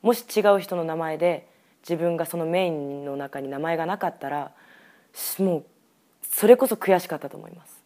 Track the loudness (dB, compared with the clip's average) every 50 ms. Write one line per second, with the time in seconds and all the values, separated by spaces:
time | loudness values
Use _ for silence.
0 | 4 2 2 2 -2 -4 -2 2 6 6 6 4 4 -2 -4 -4 -4 -4 -4 -4
1 | -4 -4 -4 0 0 0 0 0 -6 _ _ _ _ _ _ _ _ -6 -4 -2
2 | 0 -2 0 -2 -4 -6 -4 -6 -4 -2 0 0 0 0 -2 -4 -6 -8 -10 -10
3 | -8 -8 -8 -8 -8 -10 -10 -10 -10 -8 -8 -6 -4 -4 -2 -2 -2 -4 -4 -4
4 | -4 -6 -6 -6 -8 -6 -6 -6 -6 -8 _ _ -20 -20 -20 -20 -20 -20 _ _
5 | _ _ _ -12 -10 -10 -4 0 0 0 0 -2 -4 _ _ _ _ _ _ _
6 | _ _ _ _ -10 -8 -4 2 8 8 8 8 8 0 0 -2 2 2 2 2
7 | 2 -2 -10 -10 -10 -12 -14 -14 -18 -18 -20 -20 -20 -20 -20 -20 _